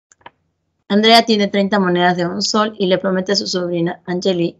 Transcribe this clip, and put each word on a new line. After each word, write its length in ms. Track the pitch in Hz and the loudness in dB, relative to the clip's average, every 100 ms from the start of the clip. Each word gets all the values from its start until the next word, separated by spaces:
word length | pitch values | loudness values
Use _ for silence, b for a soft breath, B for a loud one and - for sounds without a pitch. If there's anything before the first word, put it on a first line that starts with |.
| _ _ - - _ _ _ _ - | _ _ -20 -20 _ _ _ _ -2
Andrea 340 | 202 220 233 | 2 6 6
tiene 240 | 233 214 202 | 4 2 0
treinta 320 | 202 196 202 | 0 0 0
monedas 380 | 180 175 180 180 | 0 2 2 2
de 80 | 175 | -2
un 160 | 196 | -4
sol 340 | 196 220 214 214 | -4 -2 -2 -2
y 100 | 185 | 0
le 100 | 185 | 0
promete 340 | 196 185 185 | 0 -4 -2
a 40 | 202 | -4
su 120 | 214 | -4
sobrina 540 | 185 175 175 170 - - | -4 -4 -2 -4 -4 -8
Angeli 520 | 180 196 180 170 - | -4 -2 -2 -2 -6